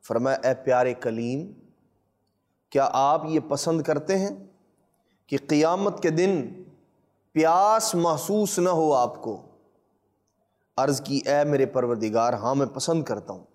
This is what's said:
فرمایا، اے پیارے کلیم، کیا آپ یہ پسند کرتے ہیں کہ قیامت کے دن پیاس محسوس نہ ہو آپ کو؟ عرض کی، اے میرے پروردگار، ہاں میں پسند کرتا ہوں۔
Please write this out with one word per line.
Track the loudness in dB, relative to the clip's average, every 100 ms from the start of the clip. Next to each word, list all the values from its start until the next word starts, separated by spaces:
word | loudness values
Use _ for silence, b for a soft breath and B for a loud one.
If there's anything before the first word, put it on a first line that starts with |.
| -2
فرمایا، | -2 0 0 0
اے | 0
پیارے | 2 2 2
کلیم، | -2 -6 -4 -4 -6 -8 -16 _ _ _ _ _ _ _ _ _ _ _
کیا | 0 0
آپ | 2 2 2 0
یہ | -2
پسند | -2 -4 -2 -2
کرتے | 0 -2 0 -2
ہیں | -2 -6 -18 _ _ _ _ _ _ _ _
کہ | -6 0
قیامت | 2 2 2 -2 0
کے | -2
دن | 2 2 0 -4 -12 -20 -20 _ _ _ _ _
پیاس | 0 4 4 4 4 2 0
محسوس | 0 0 0 0 0 0
نہ | 2
ہو | 2 4
آپ | 4 2 -2
کو؟ | -10 -10 -14 _ _ _ _ _ _ _ _ _ _ _ _ -2
عرض | 0 0
کی، | -2 -6 0
اے | 2
میرے | 2 2 0
پروردگار، | 0 0 -2 0 0 0
ہاں | 0 -2 0
میں | -2
پسند | -2 -2 -2
کرتا | -2 -8 -8
ہوں۔ | -16 -16